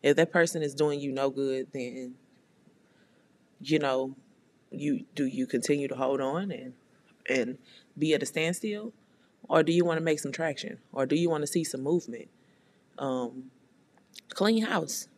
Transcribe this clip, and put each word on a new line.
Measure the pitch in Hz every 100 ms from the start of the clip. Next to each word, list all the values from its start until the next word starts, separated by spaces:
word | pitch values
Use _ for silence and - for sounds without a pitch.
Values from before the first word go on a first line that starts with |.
If | 139 143
that | 165
person | 180 170 170
is | 147
doing | 139 151 143
you | 143
no | 131 139
good, | 135 135 131 127
then, | 139 123 123 127 127 _ _ _ _ _ _ _ _ _ _ _ _ _ _
you | 139 156
know, | 143 131 135 135 _ _ _ _ _
you, | - 147 135 - -
do | 135
you | 131 127
continue | 123 117 147 139
to | 131
hold | 131 139
on | 135 156 196
and, | 139 127 123 _ _ _ _ -
and | 131 120 123 - - _ -
be | 156
at | 147
a | 147
standstill? | 160 160 180 214 208 220 - _ _ _ _ -
Or | 160
do | 160
you | 170
wanna | 175 160
make | 165 151
some | 139
traction? | 135 160 139 - - _
Or | -
do | 131 151
you | 170
wanna | 156 147
see | 175
some | 156 131
movement? | 135 170 - 117 - _ _ _ _ _ _ -
Um, | 135 127 120 131 - _ _ _ _ _ _ - _
clean | - 202 226
house. | 220 202 156 - -